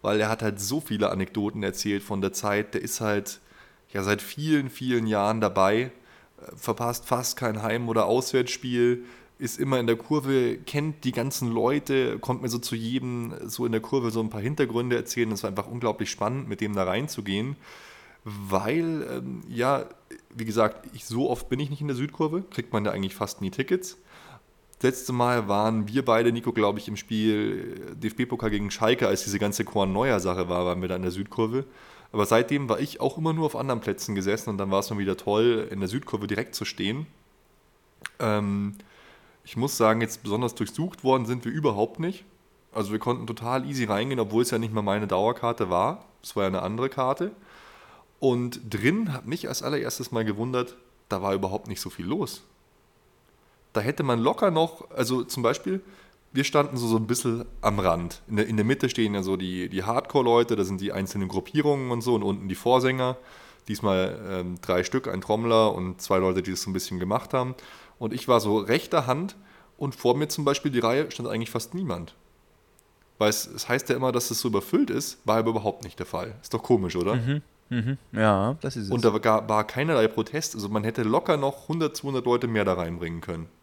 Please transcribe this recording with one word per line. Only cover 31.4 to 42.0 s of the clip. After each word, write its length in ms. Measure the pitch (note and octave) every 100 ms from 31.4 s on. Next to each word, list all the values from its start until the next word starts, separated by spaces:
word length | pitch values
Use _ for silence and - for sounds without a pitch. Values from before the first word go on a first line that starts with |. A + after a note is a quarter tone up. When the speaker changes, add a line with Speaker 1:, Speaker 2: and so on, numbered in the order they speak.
| A2 B2+ C3+ - - - -
Speaker 1:
Aber 120 | G#2+
seitdem 440 | G2+ A2+ A#2+ C#3+ B2+
war 100 | -
ich 220 | D3 -
auch 160 | C#3 -
immer 160 | D#3+
nur 140 | D#3+ D#3
auf 80 |
anderen 260 | - C3+ A#2
Plätzen 320 | G#2 G2 -
gesessen 380 | G2+ F#2+ A2 -
und 60 | G2
dann 120 | G2
war 80 | G2
es 100 | G2
mal 100 | G#2
wieder 180 | G2 F#2
toll, 500 | - G#2 A#2+ A2+ G#2
in 80 | G2
der 100 | F#2+
Südkurve 380 | B2+ - G2+ G2+
direkt 260 | G2+ A2+
zu 80 | -
stehen. 440 | G#2 - G2 B2+ D#3 _ _ _ _ _ _ _ _ _ - _
Ähm, 560 | A2 G#2 G2+ G2+ G2+ G2+ - - - - - _
ich 140 | - A2+
muss 200 | C3+ -
sagen, 240 | A2 A2+
jetzt 220 | A2+ -
besonders 320 | G#2 G#2+ A#2+
durchsucht 480 | - G#2 - F3 -
worden 220 | C3 C3
sind 200 | A2+ B2
wir 60 | A#2
überhaupt 480 | D3 D3 G2+ A#2
nicht. 240 | -